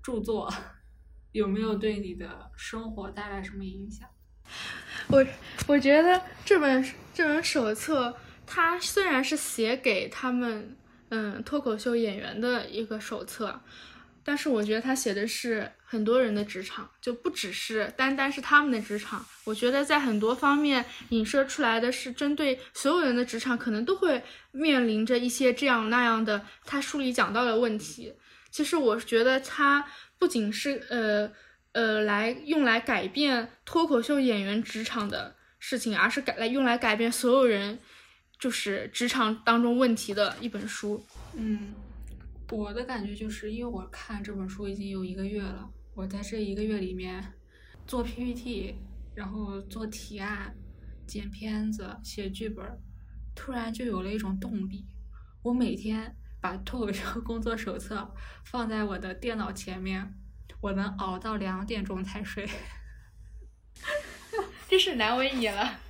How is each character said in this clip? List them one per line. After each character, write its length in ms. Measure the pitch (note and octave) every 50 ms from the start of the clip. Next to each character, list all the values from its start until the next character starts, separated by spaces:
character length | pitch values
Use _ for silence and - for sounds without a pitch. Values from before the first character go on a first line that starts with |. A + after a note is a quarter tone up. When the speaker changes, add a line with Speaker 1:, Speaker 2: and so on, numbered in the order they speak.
Speaker 1:
著 200 | - - B3 A3
作， 300 | G3+ A3+ A3 - - - G3 G3 - - - - - - - - - - - - - - -
有 120 | G#3+ G#3
没 120 | G3 G3 G#3+
有 160 | A3 A3 G#3+
对 240 | G3+ G#3+ G#3+ G#3+ G3+
你 160 | G3+ F3+ F3
的 340 | - - - - - - - -
生 340 | - - - A3+ A3 A3+ A3+
活 220 | A3 G3+ G3 G3
带 180 | - G#3 G#3 G#3
来 140 | G3 G3 F#3+
什 80 | G3 G#3
么 80 | G3 G3
影 280 | F#3+ F2+ - G3+ G#3+
响？ 160 | G#3+ - - - - _ - _ - - - - - - - - - - - - - - - -
Speaker 2:
我， 160 | C#4 C4+ C4+ C4+ - - - - - - -
我 100 | - C#4+
觉 240 | C#4+ B3 C#4 C#4+ D4+
得 200 | E4 F4 F4+ F#4 F#4 - - - -
这 120 | - G#4
本， 260 | F4+ D4 C#4 C4 B3+ C4 - - - - - -
这 140 | - E4
本 160 | D4+ D4 D#4 E4
手 320 | - - D4+ A#3+ G#3+ G#3+
册， 400 | G#3+ - - D#4+ C#4 B3 A#3+ A#3+ - - - - - -
它 320 | - - F#4 E4 E4 F4 F4+
虽 240 | F4 - - G4+ G4
然 200 | F#4 D4 C4 C4+
是 120 | C4 D#4
写 400 | D4 - - - - A3+ A3 B3
给 320 | C4 - B3+ G#3 F#3 - F#3+
他 220 | - - - B3+
们， 440 | B3 B3 B3 A#3+ A3 G#3+ G#3 G#3 C4+ - _ _ - - _ _
嗯， 320 | A#3 A3 G#3+ G#3 G3 - -
脱 160 | - D4 D4
口 180 | C#4 B3 G#3+
秀 180 | G#3+ - B3 A#3
演 220 | A#3 A3+ G#3+ F#3+
员 220 | G3+ - - - G#3
的 300 | A3+ B3 B3 A#3 - -
一 160 | - G#3 A3+
个 140 | G#3 A3 G#3+
手 240 | G#3 - A3+ - -
册， 380 | - - - A3 G3 - - - - - - - - - - - - - _ _
但 140 | - C#4+
是 120 | C#4+ - D#4
我 140 | B3+ G#3+ G#3
觉 120 | G#3 G#3+
得 60 | A3+
他 120 | A#3 C4 C4
写 180 | C4+ - A3+
的 140 | G3 G3+ G#3
是 460 | A3+ - - - A#3+ A3+ G#3+ - - - _ _
很 200 | - - A3 G#3+
多 180 | G#3+ A#3 B3+
人 140 | B3+ A3+ G#3
的 100 | G#3 G#3
职 160 | G#3 - F#3
场， 260 | G3 - - - - - _ _
就 100 | - B3
不 200 | A#3+ A#3+ - F4+
只 200 | - - - F#3+
是 400 | G3 - - - A3+ G#3+ G3+ - -
单 180 | - C4 C4+ C#4
单 160 | C#4 C4+ C#4
是 80 | C#4+ C#4+
他 220 | - - D4 D4
们 100 | D4 C#4+
的 80 | B3 G#3+
职 200 | A3 - G#3 G#3
场。 260 | - - G#3+ G3+ - - - - -
我 120 | G#3+ A3
觉 160 | G#3 A#3+ A#3+
得 120 | B3+ C#4 C#4+
在 160 | C#4+ D#4 D4
很 200 | C#4 B3 G#3+ G#3
多 160 | G#3 A3+ B3+
方 200 | B3+ D4+ C#4 C#4+
面 300 | D4 D4+ D4 C#4 B3+ B3 B3 - - - -
影 160 | A#3+ A3+ A3
射 180 | G#3+ - C#4 C4+
出 180 | C4+ - - D4
来 160 | A#3 A3+ A3+
的 120 | A#3 B3
是 200 | B3 - - C4
针 240 | B3 - C#4+ C#4+ D4
对 240 | D4 D#4 C#4 B3+ B3+ - - _
所 160 | - - C4+
有 100 | D#4+ F4+
人 140 | D#4+ C4+ A#3+
的 100 | A#3+ B3
职 140 | B3 - A#3
场， 180 | - C4 A#3+
可 140 | A#3 - A#3+
能 120 | G#3+ G#3+ A#3+
都 120 | A#3+ F#4+
会 280 | F#4+ G4 F4 C#4 B3 - - - - - _
面 360 | - C4 D4+ D#4+ C#4+ B3+ A#3+
临 160 | A3+ G#3+ G#3+ A3
着 140 | A3 B3+
一 100 | A#3+ B3
些 240 | B3 A#3+ - C4+ B3
这 140 | B3 B3+ C#4+
样 240 | C#4 B3 A#3 A3 G#3+
那 140 | A#3 B3 B3
样 200 | A#3 A3+ A3 A3+
的 220 | G#3+ G#3+ G3+ G#3 - - _ _
他 160 | - - C#4
书 200 | C#4 - - D4
里 120 | C4+ B3+
讲 220 | A#3+ B3 G#3 F3 G3+
到 100 | A#3 B3
的 140 | A#3+ A3
问 180 | A3 B3 A#3 G#3+ G#3+
题。 340 | - - - - - - - _ _ - - - - _
其 120 | - - D4+
实 140 | D4 E4+
我 220 | D#4+ C#4 A#3 G#3+ A3+
觉 240 | - - A#3 A3+ A#3
得 160 | B3+ C4 C4+
他 480 | C4 - - - C#4+ C#4+ C#4+ C#4+ C#4+ - - - - - _ _
不 80 | F#4
仅 260 | - - A#3+ G#3+ G#3 G#3
是， 320 | - - C#4+ C#4 - - -
呃， 400 | A#3+ A#3+ A3 G#3+ G#3 G#3 G#3 G#3+ - - - - _ _ _ _
呃， 300 | _ - A#3 A3 G#3+ G#3+
来， 280 | G#3+ G#3 G3+ G#3 G#3+ A#3 B3+ C4+ D4+
用 180 | D4 E4 D#4 C#4
来 160 | A#3+ A3 A#3
改 280 | A#3+ - A#3+ F#3+ F#3+
变 420 | F#3+ F#3+ C4+ D4 C#4+ C4 A#3+ A3+ A#3 - _ _
脱 220 | - - E4 E4+
口 120 | D#4+ D4 A#3
秀 200 | A#3 - D4 C#4
演 240 | C4 B3+ A3 G3+ G3
员 180 | G3 G#3 A3
职 220 | A3+ - - G#3+ A3+
场 260 | - - A#3 G#3 G3+
的 260 | - - - - - _ _ _ _
事 220 | _ - - - A#3
情， 180 | - A#3 G#3
而 100 | E3+ F#3
是 140 | A3+ - C#4+
改-， 140 | C4+ - -
来， 80 | - A3+
用 180 | A3+ B3 C#4 C4+
来 140 | B3 A#3+
改 180 | A#3+ B3+ A3+ G#3+
变 160 | G#3+ A#3 A#3
所 200 | A#3+ - - A#3+
有 160 | B3 C4+ C4
人 320 | A#3+ G#3+ G3 G3+ G3+ A3 B3 - - - - - - _ _ _ _ _
就 140 | _ - B3+
是 360 | A#3 - - G#3 G3 G3 - - -
职 140 | - A#3+
场 360 | B3 B3+ C4+ A#3 G#3+ A3 A3 -
当 200 | A#3 A#3 A#3 A#3+
中 120 | A#3+ A#3+
问 180 | B3 C4 B3+ A3+
题 180 | A3+ - - G3
的 240 | G3+ G#3 - - -
一 80 | A#3
本 200 | A#3+ G#3+ G3+ G3+
书。 360 | G#3+ - - - G#3 G#3 G#3+ - _ - - - - -
Speaker 1:
嗯， 380 | C#4 A3 A3 G#3+ G#3 G3+ G3+ G3+ - - - - - - - - - - - - - - -
我 200 | A3+ G#3+ G#3 G3+
的 120 | G#3 A#3+ B3
感 200 | B3+ B3+ A3+ G3+
觉 120 | G#3 G#3
就 120 | G#3 A3
是， 240 | G#3+ G#3+ - - G#3+
因 140 | A3 A#3 A#3+
为 0 |
我 220 | A#3+ A3+ F#3+ F#3+
看 360 | - - - - - A3 G#3 G3+
这 80 | G#3 G3+
本 120 | G3 F#3+
书 200 | F#3+ F#3+ G3+ G#3
已 80 | G3 G3
经 140 | G3 G3 G3
有 140 | G3 F#3+ F#3
一 120 | F#3 F#3
个 100 | G3 F#3+
月 160 | G3 G#3 G#3
了， 260 | G3 F#3+ F#3+ - - - - - - - -
我 100 | G#3+ F#3+
在 160 | F#3+ G3 G3+
这 160 | G#3 - A3+
一 160 | A3 G#3 G3 G3
个 100 | G#3+ G#3+
月 140 | A3 G#3+
里 160 | G3+ F#3 F#3 F#3
面 400 | F#3 F#3 F#3 F3+ F#3 G#3 - - - - _ - - - - - - -
做 180 | - C4+ B3 A#3
P 200 | - - A#3+ B3
P 100 | B3 A#3
T， 420 | B3 - B3 A#3 G3 F#3 - - - - - - - - - -
然 160 | G#3+ G3+ G3
后 300 | G#3 G#3+ G#3 G3 G3 G3 F#3+
做 220 | - - A3 A3
提 320 | G#3+ G#3+ - - - G#3
案， 380 | G3+ G3 G#3 G#3 G3+ G3+ - - - - - - - - - - - -
剪 240 | - - G#3 G#3 G3+
片 400 | G3+ - G#3+ A3 G#3+ G#3+ G#3+ G#3+
子， 260 | G#3+ G#3+ F#3+ F#3 - - -
写 260 | - - A3 G3 F#3+
剧 180 | F#3+ - A3+ G#3+
本， 160 | - - A3 A#3+ B3 - - - - - - - - - - - -
突 160 | - - C4+
然 200 | B3+ A#3+ A3+ A3+ A3
就 120 | A3+ B3
有 160 | A#3+ G3+ F#3
了 80 | F#3 G3
一 60 | G#3
种 220 | G#3+ G#3+ F#3+ F#3+ F#3+
动 280 | - - A3+ G3 F#3+ F#3+
力。 160 | - - - - - - - - - - - - - - -
我 100 | A#3+ A#3+
每 220 | B3+ B3 G#3 -
天 400 | F#3+ G3 G#3+ G#3+ A3 A3 A#3 - - - - - -
把 140 | - F#3 F3+
脱 220 | F#3+ F#3+ - - B3
口 120 | A3+ G3+
秀 300 | G3 F#3+ - - - A#3
工 200 | A3+ - A3+ A3+
作 160 | A3 A#3 A3+
手 200 | A3 - G3+ F3+
册 320 | - - - G#3+ G3+ G#3+ - - - - - - - -
放 240 | - - B3 A#3 A3
在 160 | A3 G#3+ G#3+
我 120 | G3+ F#3+
的 160 | F3+ - F#3+ F#3+
电 240 | - - A#3+ A3+
脑 140 | A3 G3 F#3+
前 260 | G3 F#3+ - - F#3 F#3
面， 320 | F#3 F#3+ F#3+ F#3+ G3 G3 - - - - - - - - - -
我 100 | - G3+
能 140 | G3 F#3+ G3 G3+ G3
熬 240 | - G3+ F#3+ F#3 F3+
到 160 | - A3 A3
两 300 | G3+ G3 F#3+ F#3 F#3 G3+
点 180 | G#3+ A#3 G#3 G3
钟 180 | F#3+ G3 F#3
才 220 | F#3+ F#3+ - G#3 G#3
睡。 240 | - - G#3 G3+ G#3+ - - - - - - - - - - - - - - - - - - - - - _ _ - -
<laughs> 960 | - - - D5+ D5 D5 - - - - - - A4 G4+ - - - - -
Speaker 2:
真 100 | F#4+ F#4+
是 160 | - F#4+ D#4
难 220 | A#3+ G#3+ G#3+ A#3+
为 160 | B3+ C4 C#4 C4+
你 160 | B3+ A#3 G#3+
了。 300 | G3+ G3+ A3 C4 - - - -